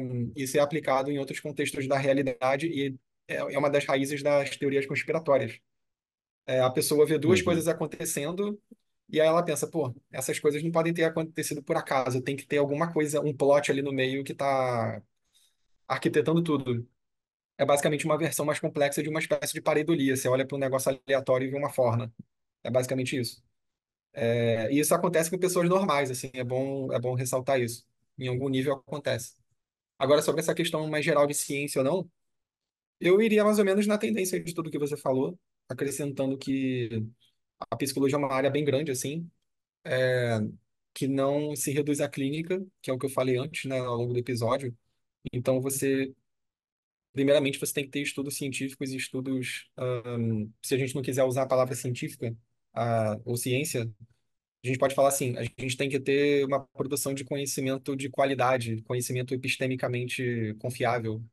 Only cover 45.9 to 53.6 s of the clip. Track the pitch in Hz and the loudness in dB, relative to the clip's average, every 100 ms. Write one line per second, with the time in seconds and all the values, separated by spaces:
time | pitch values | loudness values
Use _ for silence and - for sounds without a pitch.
45.9 | 135 135 - _ _ _ _ _ _ _ | 2 0 -6 _ _ _ _ _ _ _
46.9 | _ _ 131 139 143 139 139 147 - 135 | _ _ 0 4 6 4 -2 -4 -4 -4
47.9 | 143 143 - 143 139 143 123 135 131 139 | -4 -4 -4 -6 -4 -6 -4 -6 -6 -6
48.9 | 131 127 131 131 131 123 - - - 127 | -6 -6 -6 -2 -4 -4 -8 -12 -8 -4
49.9 | 123 113 120 113 110 107 - - 131 131 | -4 -4 -2 0 0 -4 -8 -2 -2 0
50.9 | 139 131 131 131 127 131 127 127 123 127 | -4 -4 2 2 2 2 2 2 -2 -6
51.9 | 123 156 - 117 113 _ _ _ - 120 | -6 -8 -6 -8 -8 _ _ _ -4 0
52.9 | 113 110 107 117 120 135 127 | 2 0 -2 -4 -4 0 -2